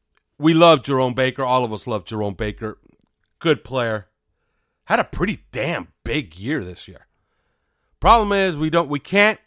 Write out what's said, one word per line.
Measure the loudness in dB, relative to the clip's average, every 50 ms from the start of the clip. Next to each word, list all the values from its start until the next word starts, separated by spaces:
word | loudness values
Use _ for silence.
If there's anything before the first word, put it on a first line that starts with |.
| _ _ _ _ _ _ _ _
we | 2 2 4
love | 6 8 8 6 6
Jerome | 2 0 0 0 0 0 0
Baker. | 0 -2 -2 -2 -2 -2
All | 0 2 0 0
of | 0 -4
us | -6 -6
love | -6 -6 -6 -6
Jerome | -6 -6 -4 -4 -4 -4
Baker. | -6 -6 -8 -6 -8 -10 -12 -12 -12 _ _ _ _ _ _ _ _ _ _ _ _
Good | 0 0 0 0 -2
player. | -6 -6 -4 -4 -2 -4 -6 -8 -14 _ _ _ _ _ _ _ _ _ _ _ _ _ _ _
Had | -2 -2 -2
a | -2
pretty | -4 -4 -4 -4 -4 -4 -6 -12 _
damn | -8 -6 -6 -4 -4 -6 -8 -12 _ _ _
big | -6 -6 -6 -6 -8 -14 -12
year | -8 -6 -6 -6 -6
this | -8 -12 -16 -18 -20
year. | -20 -20 -20 _ _ _ _ _ _ _ _ _ _ _ _ _ _ _ _ _ _ _
Problem | 4 4 4 4 4 2
is, | 0 0 0 0 -2
we | -2 -4 0
don't, | 0 0 0 0
we | -4 -8
can't | -6 -2 2 2 2 2 2 -2 _